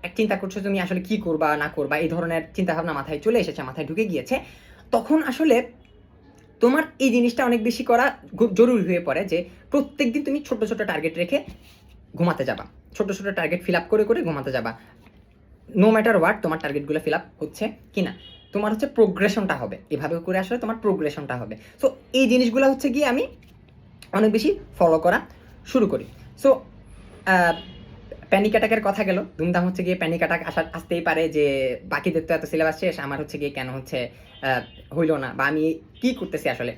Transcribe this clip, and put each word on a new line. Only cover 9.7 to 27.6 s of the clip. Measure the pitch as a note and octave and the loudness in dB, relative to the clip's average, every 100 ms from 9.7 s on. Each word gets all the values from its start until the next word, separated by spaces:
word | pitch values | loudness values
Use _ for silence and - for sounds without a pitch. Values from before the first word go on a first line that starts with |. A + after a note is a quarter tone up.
প্রত্যেকদিন | C#4+ - - B3+ C4+ | 0 0 -2 -2 0
তুমি | C#4 C#4+ | -2 -4
ছোট | D4 A3+ | -4 -4
ছোট | G#3+ G#3+ | -2 -2
টার্গেট | G3+ D#3+ D#3+ E3+ | -4 -2 -4 -4
রেখে | F3 C#4+ - - - - - - - | -2 -2 -4 -20 -20 -20 -20 -20 -20
ঘুমাতে | C3+ E3+ D#3 | -2 0 0
যাবা, | B2+ - - - _ | -4 -4 -10 -20 _
ছোট | - G3 | -6 -4
ছোট | F#3 G3 | -4 -6
টার্গেট | F#3+ D#3+ F3 | -4 -4 -4
ফিল | - | 0
আপ | F3 F3 | -2 2
করে | G#3+ | 0
করে | G#3+ E4+ | 2 0
ঘুমাতে | E3+ C#3+ C3+ | 0 -4 -4
যাবা। | B2+ A2+ A2 - - - - _ _ _ - - F#3+ | -4 -6 -10 -20 -20 -20 -20 _ _ _ -20 -4 4
No | G#3 | 6
matter | A3 A3+ | 6 4
what, | G3+ E3 G#3+ | 4 2 2
তোমার | E3 D#3+ | -2 -4
টার্গেটগুলো | D3 C#3+ C#3+ D3+ | -4 -6 -4 -4
ফিল | D3+ | -2
আপ | D#3+ - - | -4 -6 -12
হচ্ছে | D3+ - G#3+ - - | -12 -6 -8 -8 -8
কি | - | -4
না, | E3+ - - - - | -4 -6 -20 -20 -8
তোমার | G3+ G#3 | -2 -2
হচ্ছে | A3 C#4 | -2 -2
প্রোগ্রেশনটা | - G3+ F#3 G3+ G#3+ F#3+ | 4 2 4 0 2 -2
হবে, | C#3 G#2+ F#2+ - | -4 -4 -10 -8
এভাবে | C#3+ D3 E3+ | -4 -4 -4
করে | E3+ F#3 | -2 -4
আসলে | F#3 A#3+ | -2 -4
তোমার | A#3 A3+ | -4 -2
প্রোগ্রেশনটা | G#3+ E3+ D3+ D3+ C#3 B2 | -2 0 -2 -4 -8 -8
হবে। | G#2 G#2+ - - | -8 -12 -18 -2
So | C4+ - - | -2 -2 -2
এই | C4 B3+ | 2 6
জিনিসগুলো | B3+ A#3+ A#3+ C4+ | 6 4 4 4
হচ্ছে | C4+ C#4 | 2 -2
গিয়ে | B3+ C#4 | 0 0
আমি | B3 C5 - - - - - - - - | 0 -4 -8 -20 -20 -20 -20 -20 -20 -4
অনেক | F#3+ A3 | 2 4
বেশি | G#3+ D#4 G4 - - | 4 2 0 -6 2
ফলো | E3+ D#3+ | 4 6
করা | E3+ A3 - - - - - | 4 2 -2 -20 -20 -20 -2
শুরু | C4 G#3+ | 0 2
করি। | - - - - - | -2 -8 -18 -20 0
So, | C#4 C4 - - - - - - - | 4 4 0 -20 -20 -20 -20 -8 2
আহ, | F#3 E3+ E3 | 4 4 0